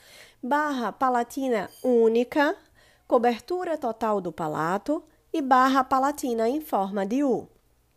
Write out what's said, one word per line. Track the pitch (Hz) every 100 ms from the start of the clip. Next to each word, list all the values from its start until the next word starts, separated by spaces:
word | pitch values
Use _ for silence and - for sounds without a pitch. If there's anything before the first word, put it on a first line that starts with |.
| - - - _
barra | 247 294 302 262 214
palatina | - 262 247 240 277 262 220 - -
única, | 254 240 226 233 247 311 294 403 _ _ _ _ -
cobertura | 247 240 220 - 359 359 311
total | 240 220 220 208
do | 180
palato | 165 156 151 160 202 - 320 - _ _
e | 320
barra | 262 254 262 269
palatina | 262 262 269 294 269 226 226
em | 302
forma | 302 214 190 208 196
de | 262
U. | 285 208 - _ _ _ _